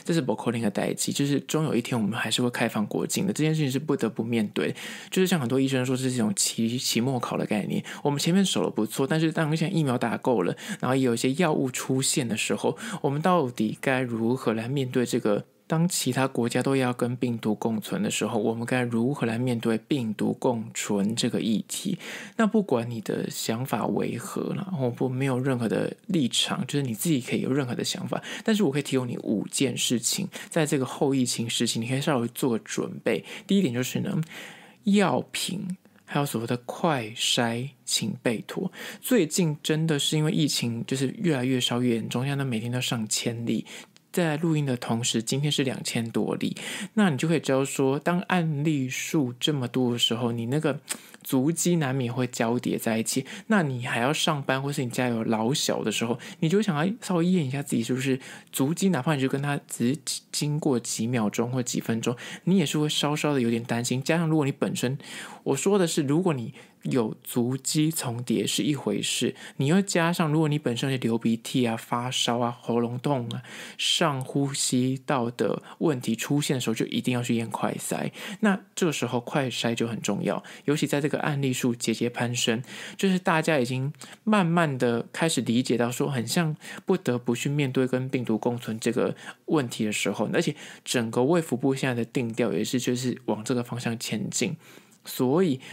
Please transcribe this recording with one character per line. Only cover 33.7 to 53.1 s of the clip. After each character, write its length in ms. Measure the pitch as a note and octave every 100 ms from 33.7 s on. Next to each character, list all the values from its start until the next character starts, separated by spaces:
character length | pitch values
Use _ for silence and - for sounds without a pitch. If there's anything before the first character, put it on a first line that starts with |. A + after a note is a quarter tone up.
就 80 | A#2+
是 200 | B2+ -
呢， 200 | E3+ - D#3+ - - - - -
药 400 | - G3+ F3 B2+ A2
品 340 | - - - F3+ F#3 - - -
还 140 | D3
有 60 | C#3+
所 140 | A2+
谓 40 | A2+
的 120 | B2
快 480 | - - F3 C#3 G#2+ A#2
筛， 540 | - - A#2 A#2 C3+ - -
请 280 | - A2+ B2
备 220 | B2+ G#2+ -
妥。 260 | - F#3 - - -
最 240 | - B3+ D#3
近 320 | - E3 D3
真 240 | - D#3 D#3+
的 100 | C#3+
是 200 | - D#3
因 80 | D3+
为 60 |
疫 140 | - D3
情 400 | - A#2+ A2+ -
就 100 | C3
是 120 | C3 -
越 180 | F3 C3+
来 100 | B2+
越 140 | B2+
烧 220 | - A#2+
越 140 | B2 A2+
严 120 | A2
重， 140 | A#2+
现 140 | C3+ C#3
在 60 |
都 40 | C3+
每 120 | A2
天 100 | A#2+
都 80 | B2
上 260 | B2+ A#2+ G#2+
千 380 | - B2 A#2 A#2
例。 200 | A2+ - - - - _
在 260 | - E3 D3
录 180 | E3+ D3+
音 80 |
的 140 | C#3+ A#2+
同 260 | - A2+
时， 200 | A#2+ A#2
今 180 | A2+ C3+
天 100 | D3
是 120 | D3
两 200 | C3 -
千 240 | D#3 B2 A2+
多 240 | A2 G2+ -
例， 200 | - - - - G3+
那 160 | A3 G3
你 80 | B2+
就 100 | D#3+
可 80 | D#3
以 40 |
知 120 | -
道 140 | C3+ C3+
说， 320 | - C3+ C#3+
当 220 | F3 F3
案 420 | - F#3 D#3+ C#3+
例 240 | D#3 D3 B2+
数 460 | - - E3 B2+ B2
这 120 | D#3+
么 160 | D3 A#2+
多 240 | C3 B2
的 60 | A#2+
时 160 | -
候， 180 | A2+ A#2+
你 140 | A#2 A#2
那 140 | D3
个 200 | D#3 C#3 - - - -
足 280 | - C3+ C#3
迹 260 | E3+ F3 E3+
难 180 | C#3 C3+
免 180 | A#2+
会 140 | A#2+ B2
交 320 | - A#2 A#2+
叠 180 | - -
在 220 | A#2 A2
一 40 |
起。 220 | A2